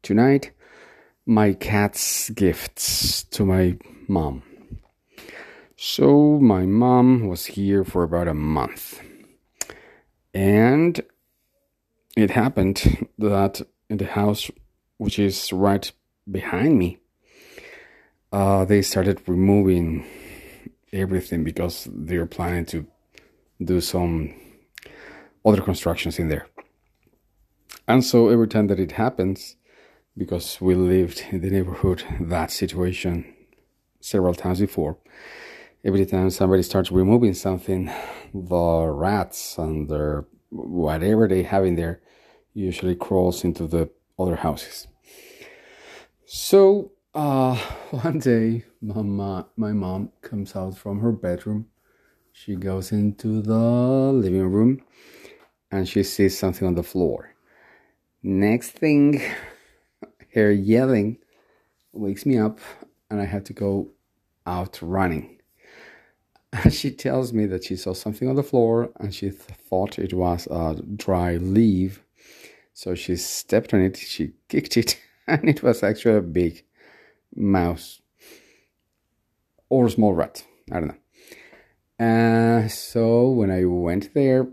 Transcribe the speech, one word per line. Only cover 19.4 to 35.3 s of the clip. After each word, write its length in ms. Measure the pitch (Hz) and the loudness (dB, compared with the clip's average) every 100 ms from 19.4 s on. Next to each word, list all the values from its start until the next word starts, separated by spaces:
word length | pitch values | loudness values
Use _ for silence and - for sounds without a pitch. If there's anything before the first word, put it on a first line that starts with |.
| 98 101 95 90 82 78 - - - - - - - _ _ | 4 6 4 2 0 -4 -8 -20 -20 -20 -20 -20 -20 _ _
everything 520 | 95 95 92 - 85 | -6 -2 -2 -2 -4
because 420 | 78 - 87 - - | -4 -4 -6 -6 -14
they're 340 | 50 78 87 82 | -12 -4 -4 -4
planning 380 | - 87 87 | -6 -4 -4
to 240 | 80 85 73 _ _ - _ _ _ _ | -4 -8 -10 _ _ -20 _ _ _ _
do 160 | 90 90 | -2 0
some 540 | - 92 87 82 73 - - _ _ - - - - - - _ | 0 -2 0 -2 -4 -12 -20 _ _ -20 -20 -20 -20 -20 -20 _
other 160 | 110 101 | 2 2
constructions 560 | 95 87 85 80 85 82 | 0 -4 -2 -4 -6 -4
in 100 | 80 | -4
there. 180 | 76 - - _ _ _ _ _ _ _ _ _ _ _ - - | -4 -8 -20 _ _ _ _ _ _ _ _ _ _ _ -14 2
And 160 | 123 | 2
so 240 | 123 120 113 | 6 6 6
every 200 | 120 110 | 6 4
time 200 | 110 104 | 2 2
that 100 | 95 | 0
it 140 | 87 | -2
happens, 640 | - 117 - 95 95 - _ _ _ _ _ _ - | -2 -4 -2 -4 -4 -10 _ _ _ _ _ _ -10
because 440 | 95 85 - - | -6 -6 -6 -2
we 140 | 92 | 2
lived 500 | 90 90 92 87 - - | 4 4 4 2 -4 -8
in 100 | 92 | -6
the 100 | 92 | -2
neighborhood, 540 | 95 90 - 95 90 - - | -2 -2 -2 0 0 -6 -8
that 300 | 82 85 80 | -4 -4 -4
situation 840 | - 92 90 90 90 92 85 - _ _ _ _ _ _ _ | -4 -6 -2 -4 -2 -4 -4 -8 _ _ _ _ _ _ _
several 340 | - 101 90 | -4 0 0
times 260 | 87 90 90 | 0 -4 -2
before, 380 | 101 - 76 - _ - - | -2 -2 -4 -6 _ -20 -20